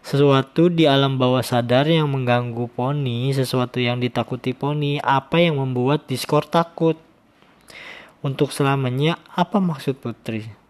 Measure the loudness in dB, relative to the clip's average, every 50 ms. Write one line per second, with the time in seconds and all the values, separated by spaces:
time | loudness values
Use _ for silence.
0 | _ -2 2 4 4 4 4 2 0 0 _ 2 2 2 4 4 4 4 4 4
1 | 2 2 2 0 2 2 2 0 0 0 -2 -2 0 2 2 2 4 2 2 2
2 | 2 0 -2 -2 0 0 0 0 0 -4 -6 -6 -8 -6 -6 -4 -4 -2 -2 -2
3 | -2 -2 -2 -2 -2 -2 0 0 -2 0 0 -2 -2 -2 -2 -2 -2 -2 -2 -2
4 | -4 -2 -2 -4 -4 -4 -6 -6 -6 -6 -6 -4 -4 -4 -2 -2 -2 -2 -4 -2
5 | 0 0 0 0 0 0 2 2 2 2 2 0 -2 -2 -2 0 0 2 0 0
6 | -2 -6 -6 -6 -2 0 0 0 0 2 0 0 0 0 -4 -2 0 0 0 -2
7 | _ _ _ _ _ _ _ _ _ _ _ _ _ _ -20 -20 -18 -18 -20 -20
8 | -20 -20 _ _ -6 -6 -2 -2 -2 -2 0 -2 0 0 2 0 0 -2 -2 0
9 | 0 0 -2 -4 -10 -8 -2 -2 -2 0 0 0 0 0 -2 -4 -6 -6 -6 -6
10 | -8 -10 -10 _ _ -8 -8 -8 -8 -10 -16 _ _